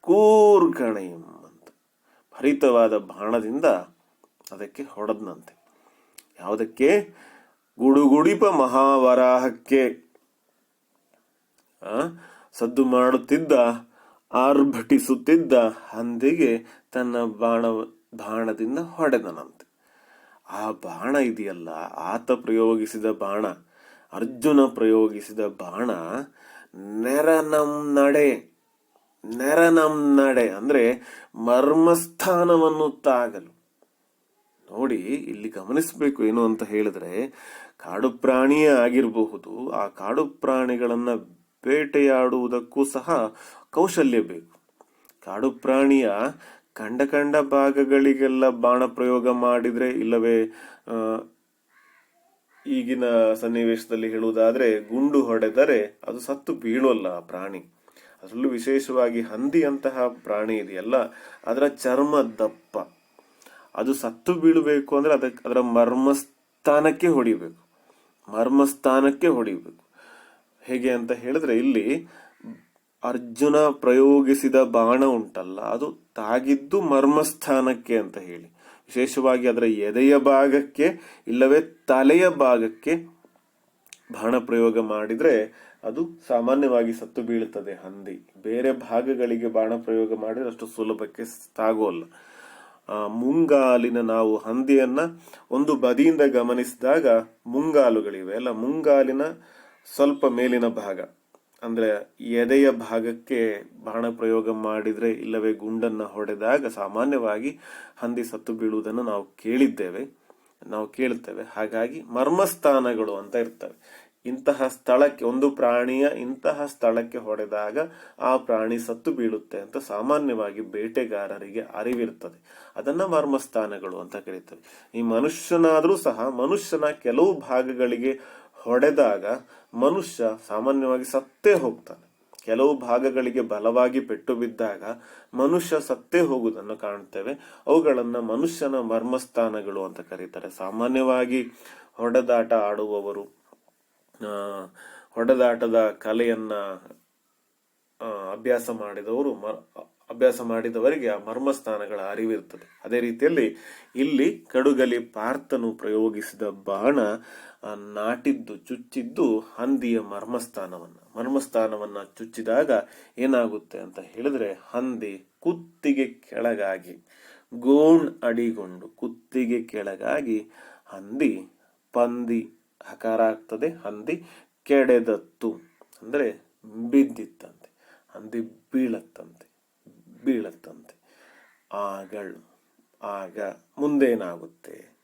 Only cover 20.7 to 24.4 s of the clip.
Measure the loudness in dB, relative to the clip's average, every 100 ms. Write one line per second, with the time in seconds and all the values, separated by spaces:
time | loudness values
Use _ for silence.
20.7 | -8 -12 -8 -2 0 0 -2 -8 -10 -12
21.7 | -12 -12 -10 -6 -6 -2 -2 0 2 4
22.7 | 2 -2 -4 -4 -4 -4 -4 -4 -8 _
23.7 | _ _ -20 _ -8 -8 -2